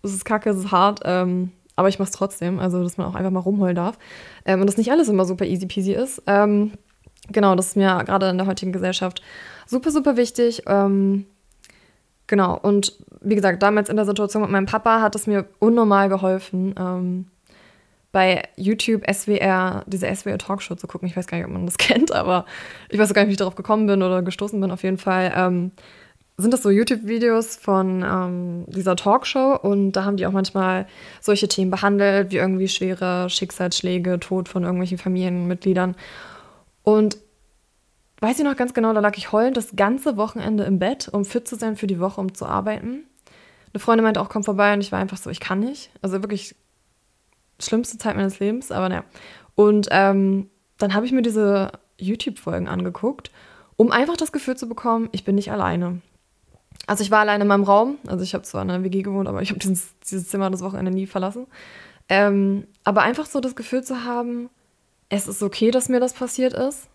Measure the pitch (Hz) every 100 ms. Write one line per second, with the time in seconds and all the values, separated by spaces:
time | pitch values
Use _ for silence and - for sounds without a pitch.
0 | 202 190 - 214 214 196 190 185 196 208
1 | - 180 180 180 180 - _ - 190 190
2 | 196 - 196 - 175 185 185 180 180 -
3 | 175 185 185 185 185 202 185 175 180 233
4 | - - - - - 190 196 202 226 302
5 | 277 196 185 185 196 180 185 - 190 196
6 | 262 - - 202 208 208 214 - _ _
7 | - _ - 214 202 185 185 208 196 180
8 | - 196 190 180 190 190 185 185 185 185
9 | 185 180 - - - - - 247 320 302
10 | 285 247 240 - 240 226 - 202 196 196
11 | 196 202 196 _ _ _ - _ _ _
12 | _ _ - 202 185 - 202 202 196 -
13 | - - 202 208 196 180 202 208 202 214
14 | 208 202 202 214 202 196 196 220 226 226
15 | 220 214 214 208 190 _ 214 233 220 196
16 | 196 196 190 190 190 185 185 190 185 180
17 | 180 180 185 _ _ _ _ _ _ _
18 | _ 190 185 180 - - 190 214 - 220
19 | - 196 - 208 190 185 185 190 - 190
20 | 185 190 202 180 - 196 - 175 - 180
21 | 185 180 175 170 170 180 175 - - -
22 | 311 - - 180 - - - - - 202
23 | 214 202 202 196 185 180 190 214 214 196
24 | 185 185 180 180 202 208 190 180 190 190
25 | 196 185 185 - 185 180 180 - - -
26 | - _ _ - 208 254 208 196 233 233
27 | 214 233 240 226 226 - - 190 190 185
28 | 180 185 180 180 175 175 - 190 185 180
29 | 202 233 - 269 262 269 196 202 196 190
30 | 196 202 185 196 190 196 185 185 190 -
31 | - - - 208 202 - 185 185 202 202
32 | 202 196 196 180 185 190 190 - 185 185
33 | 185 180 180 - 185 - 180 - 180 180
34 | 180 180 - 185 180 190 175 180 180 180
35 | 185 185 180 180 175 180 196 185 185 180
36 | - - - - - _ _ _ - 214
37 | 214 - _ _ _ _ _ _ _ _
38 | _ _ 214 254 285 277 247 254 220 214
39 | 208 208 - 214 240 254 214 190 202 262
40 | 302 214 214 233 - 214 196 190 185 277
41 | - 208 196 240 233 226 226 214 202 180
42 | 185 196 190 190 - - 196 214 233 269
43 | 311 _ _ - _ _ _ 208 - 226
44 | 220 214 196 220 202 196 208 208 196 185
45 | 190 190 - 175 - 190 226 285 - _
46 | 196 190 202 202 - - _ _ _ _
47 | _ _ _ _ _ _ - 226 240 226
48 | 226 202 196 190 202 233 262 202 185 175
49 | - - - - _ - 208 214 202 185
50 | 196 196 196 196 196 _ _ _ 202 196
51 | 247 262 240 214 202 202 190 - _ _
52 | 185 226 - 196 - 170 180 180 180 175
53 | 226 285 - _ - - _ _ 226 -
54 | 285 339 320 302 - 254 233 233 240 226
55 | 226 190 196 196 202 214 185 175 175 180
56 | _ _ _ _ _ _ _ - - 208
57 | 196 214 208 208 202 202 202 202 240 285
58 | - 185 185 - - - 185 180 185 196
59 | 196 196 190 - 196 190 190 180 - _
60 | - 190 175 196 196 185 185 196 185 185
61 | 190 196 185 220 254 - - - - _
62 | _ 190 208 202 196 196 - _ - 202
63 | 196 254 302 285 262 262 226 254 254 254
64 | 240 240 240 240 240 _ _ _ _ _
65 | _ 202 - 202 202 - 220 254 247 247
66 | 254 - 254 - 254 - 262 294 -